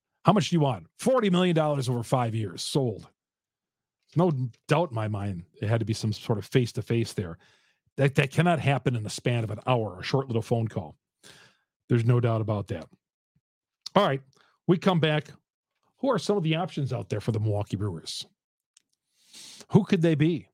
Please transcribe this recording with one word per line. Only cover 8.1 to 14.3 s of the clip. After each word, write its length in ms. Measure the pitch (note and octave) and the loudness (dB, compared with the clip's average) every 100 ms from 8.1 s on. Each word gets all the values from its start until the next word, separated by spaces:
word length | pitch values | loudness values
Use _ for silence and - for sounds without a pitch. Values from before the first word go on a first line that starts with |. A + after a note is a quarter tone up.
| C#3+ | 2
that 160 | C#3 | 0
cannot 280 | - F3 D#3 | 2 2 2
happen 380 | C3+ C3+ C#3 A#2+ | 2 0 0 -2
in 60 | |
the 60 | G#2 | -4
span 360 | - C3 A#2+ A2 | -4 -2 -2 -2
of 60 | |
an 80 | G#2 - | -4 0
hour, 340 | B2 G#2+ F#2 | 0 0 -6
a 20 | |
short 240 | - C3+ C3+ | -2 -2 0
little 140 | A2+ | -2
phone 260 | - A#2 A2+ | 0 0 -2
call. 300 | G#2+ D#2 - _ _ - - - _ _ _ - | -4 -8 -14 _ _ -20 -20 -20 _ _ _ 0
There's 160 | A#2+ | 2
no 160 | A2+ A#2+ | 4 4
doubt 220 | A#2 A2+ | 2 0
about 260 | G#2+ G#2 G2 | -2 -4 -4
that. 180 | - - _ _ _ _ _ _ _ _ _ - G3 | -8 -12 _ _ _ _ _ _ _ _ _ 0 2
All 100 | F#3+ | 4
right, 160 | C3+ - | 0 -6